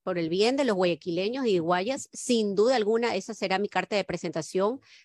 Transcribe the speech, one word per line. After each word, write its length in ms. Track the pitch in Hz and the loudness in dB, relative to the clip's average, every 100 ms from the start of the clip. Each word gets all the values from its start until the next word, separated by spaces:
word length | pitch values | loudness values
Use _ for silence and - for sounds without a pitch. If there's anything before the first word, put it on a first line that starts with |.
por 160 | - 180 | -6 -4
el 100 | 165 | -2
bien 280 | 175 214 277 | 2 2 2
de 80 | |
los 100 | 269 | 0
guayaquileños 720 | 196 185 160 - 170 196 254 254 | 2 2 0 -4 -2 -2 -2 0
y 120 | 185 | 2
guayas, 520 | 160 180 196 262 - | 2 0 0 -4 -8
sin 420 | - - 240 208 196 | -12 0 2 2 2
duda 180 | 220 262 | 4 4
alguna, 380 | 208 226 240 | 2 2 0
esa 200 | 196 - | -2 -6
será 240 | - 190 190 | -6 -2 0
mi 100 | 202 | 0
carta 260 | 185 185 214 | -2 0 -2
de 80 | |
presentación, 760 | 190 180 175 160 151 185 202 269 _ - | -2 -4 -4 -6 -4 0 0 -2 _ -20